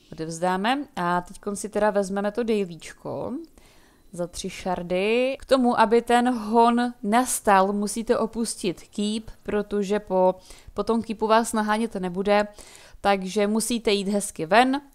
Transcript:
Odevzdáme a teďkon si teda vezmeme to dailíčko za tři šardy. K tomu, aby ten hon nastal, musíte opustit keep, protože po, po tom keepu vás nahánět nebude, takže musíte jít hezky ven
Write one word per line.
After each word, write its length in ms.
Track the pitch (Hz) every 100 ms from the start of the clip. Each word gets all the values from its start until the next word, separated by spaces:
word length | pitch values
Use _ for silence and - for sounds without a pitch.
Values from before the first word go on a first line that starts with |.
| -
Odevzdáme 760 | 160 160 165 180 185 208 269 277 -
a 260 | 175 180
teďkon 340 | 175 - - 202
si 140 | 208
teda 200 | 208 208
vezmeme 420 | 202 190 196 208
to 120 | 208
dailíčko 880 | 233 220 190 160 - - 147 131 160 262 330 _ _ _ _ _ _
za 160 | 175 175
tři 220 | - 190
šardy. 880 | - 190 180 175 180 202 233 254 269
K 60 | -
tomu, 340 | 262 240 240
aby 220 | 214 233
ten 360 | 233 240 240 247
hon 560 | 208 233 233 240 247 240
nastal, 680 | 208 226 254 - - 196 190
musíte 440 | 202 202 233 226 240
opustit 680 | 220 226 226 - 190 160 - -
keep, 360 | 208 220 220 -
protože 560 | - 208 202 208 190 208
po, 360 | 208 185 185 185 - - -
po 100 | -
tom 180 | 202 226
keepu 260 | 220 214 214
vás 260 | 220 233
nahánět 420 | 220 214 214 226 202
nebude, 520 | 185 180 202 202 208 - - - - -
takže 460 | 202 202 185 196 202
musíte 440 | 220 214 233 226
jít 160 | 202 196
hezky 380 | 202 190 - 160
ven 360 | 214 254 277 285